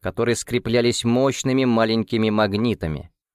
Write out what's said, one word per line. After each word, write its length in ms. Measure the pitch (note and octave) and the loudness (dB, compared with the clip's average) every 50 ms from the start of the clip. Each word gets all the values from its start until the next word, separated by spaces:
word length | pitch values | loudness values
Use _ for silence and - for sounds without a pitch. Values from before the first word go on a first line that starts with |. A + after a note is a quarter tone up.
которые 340 | - F#2+ - - A2+ A#2 A#2 | -10 -8 -6 -2 -2 -2 -2
скреплялись 720 | - - - A#2+ A#2+ - A2+ A2+ B2 A#2 A#2+ A2 - - | -2 -4 -4 -4 -4 -2 0 0 2 2 2 0 0 0
мощными 580 | A#2 A#2+ B2+ C3+ C#3 C3 - - C3+ C3 C3+ C3 | 0 2 2 2 0 0 -2 -2 0 0 2 2
маленькими 640 | B2 A#2 A2+ A2+ A2 A2+ A2+ A2 - A#2+ A2+ A2 A2 | 2 2 2 2 2 2 0 -2 -2 -2 0 0 2
магнитами, 840 | G#2+ G#2+ G#2+ G2+ G2 G#2 A#2 A#2+ G#2 - - D#2+ D2+ C#2+ - - _ _ _ _ | 2 2 2 2 0 0 -2 -2 -2 -2 -4 -6 -6 -8 -10 -14 _ _ _ _